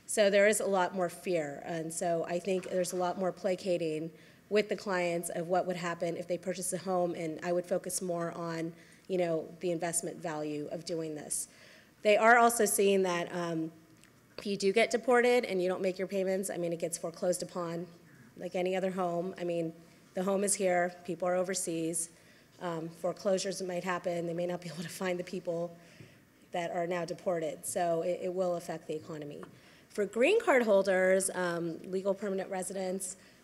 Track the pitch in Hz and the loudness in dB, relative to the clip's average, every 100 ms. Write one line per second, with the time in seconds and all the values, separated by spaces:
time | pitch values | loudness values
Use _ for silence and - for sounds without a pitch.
0 | - - 202 202 202 214 208 196 180 190 | -6 4 6 8 6 4 2 2 2 0
1 | 175 170 - 170 147 143 - 170 160 165 | -2 -2 -2 0 0 -6 -6 -6 -4 -4
2 | 180 170 - 175 185 185 - 185 175 185 | 0 0 0 -4 0 -2 0 -2 0 0
3 | 180 196 185 175 202 185 196 175 165 156 | -2 0 -2 -2 -2 -2 0 0 0 -2
4 | 165 - - - _ 208 208 196 214 180 | -6 -10 -20 -20 _ 0 2 -2 0 0
5 | 175 170 175 - 165 180 180 175 175 170 | 2 0 -2 -4 0 2 2 -2 -4 -2
6 | 170 170 180 175 - 180 175 180 190 185 | -4 -4 -4 -4 -4 -4 -4 -4 -2 0
7 | 175 170 165 156 180 175 175 185 180 - | 0 -2 -6 -4 0 0 0 -2 -2 -6
8 | 185 170 170 175 170 165 165 165 - - | -4 -2 -4 -4 -6 -4 -6 -8 -20 -20
9 | _ 185 170 160 - 175 185 165 170 165 | _ 0 2 0 -2 -6 -2 -2 0 -2
10 | 170 156 165 151 151 147 147 175 160 165 | -4 -8 -6 -6 -4 -6 -6 -8 -6 -6
11 | 160 151 - - - - - - - _ | -4 -8 -6 -6 -6 -14 -20 -20 -20 _
12 | 214 208 220 240 233 233 208 208 196 196 | 4 8 10 10 8 6 2 4 4 6
13 | 185 175 170 180 170 165 160 - - - | 4 0 -2 -4 -2 -2 -4 -8 -20 -20
14 | - - _ - 208 196 196 190 226 240 | -20 -20 _ -10 -6 0 2 4 4 2
15 | - 240 240 247 233 190 180 185 190 180 | 4 4 6 4 2 0 0 0 -2 -2
16 | 185 196 190 190 190 175 170 170 170 - | -2 0 0 0 -2 -4 -2 -2 -4 -4
17 | 170 160 180 175 180 185 170 170 175 - | -8 -2 0 0 -2 -6 -6 -6 -8 -14
18 | - - - - 175 185 180 185 190 185 | -20 -20 -20 -12 -6 -2 0 0 -2 0
19 | 180 170 180 - 175 170 165 165 - - | -2 0 -4 -4 -4 -2 -4 -6 -20 -20
20 | - - 185 196 202 - 190 180 175 180 | -10 -4 0 0 0 2 2 4 2 -2
21 | - 170 180 180 185 190 - 165 160 175 | -8 -4 0 0 0 -2 -4 -2 -2 -2
22 | - - - - - - 180 165 165 165 | -6 -12 -20 -20 -20 -10 -6 -4 -6 -4
23 | 180 170 208 190 196 175 185 175 180 175 | -4 -2 0 0 0 -4 -4 -4 -2 -2
24 | 180 175 170 170 175 175 175 156 165 - | -2 -2 -2 -2 -4 -4 -8 -10 -10 -4
25 | 185 180 175 190 175 170 170 170 - - | -2 -2 -4 -8 -4 -4 -6 -10 -20 -20
26 | - - _ _ - 180 170 180 170 180 | -20 -20 _ _ -10 -6 -4 -2 -2 -2
27 | 165 170 - 170 160 - - 196 175 165 | -4 -4 -2 -2 -2 -6 -6 -2 0 2
28 | 180 175 185 180 180 175 170 165 - 156 | 0 -2 -2 -2 0 -2 -4 -10 -6 -10
29 | - 156 147 160 - - - - - - | -8 -10 -10 -12 -16 -18 -20 -20 -12 -4
30 | 196 226 269 440 403 269 220 196 196 185 | -2 4 4 4 6 4 6 4 6 4
31 | 185 190 190 185 180 170 170 160 - 190 | 6 4 4 -2 -2 -2 -4 -6 -6 -4
32 | 190 190 208 190 185 190 185 196 185 190 | -2 -2 -2 -4 -4 -6 -6 -6 -4 -4
33 | - - - - | -6 -12 -18 -20